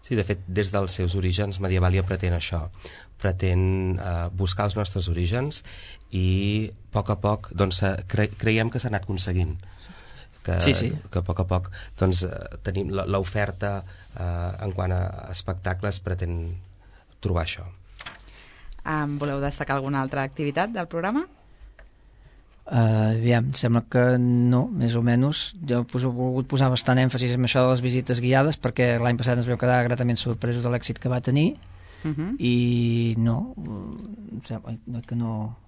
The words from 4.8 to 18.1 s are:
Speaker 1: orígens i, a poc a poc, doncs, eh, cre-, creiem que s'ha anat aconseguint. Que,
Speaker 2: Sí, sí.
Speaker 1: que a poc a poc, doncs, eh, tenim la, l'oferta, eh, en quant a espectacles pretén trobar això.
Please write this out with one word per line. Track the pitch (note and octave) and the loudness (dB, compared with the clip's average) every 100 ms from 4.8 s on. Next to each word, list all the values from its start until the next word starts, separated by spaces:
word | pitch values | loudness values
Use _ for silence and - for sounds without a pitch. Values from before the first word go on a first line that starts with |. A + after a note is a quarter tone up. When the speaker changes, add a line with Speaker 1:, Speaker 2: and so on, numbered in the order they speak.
| G2+ G2 F2 | -2 -2 -2
Speaker 1:
orígens | E2+ F2 A#2 C#3 - - - - - - | 0 0 0 -2 -6 -14 -16 -16 -18 -6
i, | F#2+ F#2 F#2 G2+ G#2+ A2 | 0 2 4 2 0 -2
a | - - | -8 -4
poc | G#2+ - | -2 0
a | G#2 | 0
poc, | G2+ G#2+ - | 2 0 -4
doncs, | F2+ G2 F2+ | 0 2 2
eh, | G2 F#2+ F#2 | 0 0 -2
cre-, | - G#2 - | 0 0 0
creiem | A2+ A2 A2+ | 2 2 2
que | A#2+ | -2
s'ha | B2 | -2
anat | G#2+ - | -2 -2
aconseguint. | F#2+ F#2 F2+ F2+ - - - - - - - - - - | -4 0 0 0 -4 -10 -18 -20 -20 -20 -20 -20 -12 -2
Que, | F2 | 2
Speaker 2:
Sí, | - | 4
sí. | - A2+ - - | 2 0 -4 -4
Speaker 1:
que | F#2 | -4
a | F2+ | -2
poc | F2 | -2
a | |
poc, | F#2 F2+ F2+ - - - | 0 0 -2 -12 -14 0
doncs, | F#2 F2 | 2 2
eh, | F2+ - - - | -2 -6 -12 -8
tenim | - F#2+ G2 | -4 -4 -2
la, | G2 | -2
l'oferta, | F#2+ G2 F#2 G#2+ G2+ - G2+ G2 - - - | 0 0 0 -2 -2 -2 -4 -4 -8 -18 -16
eh, | - F2 F2 F2 F#2+ | -6 -4 -2 -4 -4
en | G2 | -6
quant | F#2 F2+ | -2 0
a | F#2 F#2 F#2 - | 0 -2 -6 -10
espectacles | F2 - F#2 F#2 F2+ G2+ F#2 | -8 -6 -4 -4 -2 -4 -4
pretén | - F2+ F2+ E2+ E2 F2+ - - - - _ - | -4 -4 -2 -4 -6 -8 -12 -20 -20 -20 _ -8
trobar | F2 F2 | -2 0
això. | D#2+ - F2+ F2+ - - - | -2 -6 -12 -16 -20 -18 -18